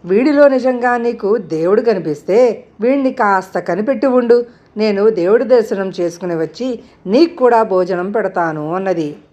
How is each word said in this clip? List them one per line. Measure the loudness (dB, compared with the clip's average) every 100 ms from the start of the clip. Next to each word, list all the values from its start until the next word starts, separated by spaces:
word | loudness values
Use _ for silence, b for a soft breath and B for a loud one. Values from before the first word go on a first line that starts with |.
| 0
వీడిలో | 0 2 4 4
నిజంగా | 4 0 0 -2 0
నీకు | -2 -4 -2 -2
దేవుడు | -2 -2 2 2
కనిపిస్తే | 2 -2 -2 -6 0 2 2 0 -12 _
వీణ్ణి | -2 0 -2
కాస్త | 0 0 0 -2 -6
కనిపెట్టి | -4 -4 -2 0 2
ఉండు. | 0 4 2 2 B B -4
నేను | -2 2 2
దేవుడి | 2 2 2
దర్శనం | 4 2 2 -4 -6 -4
చేసుకుని | -6 -4 -6 -4
వచ్చి | -6 -6 -8 -8 B B 0
నీకు | 2 2 2
కూడా | 2 2
భోజనం | 2 0 0 -4 -4
పెడతాను" | -4 -4 -4 -4 -4 -6 -6
అన్నది. | -4 -4 -4 -10 _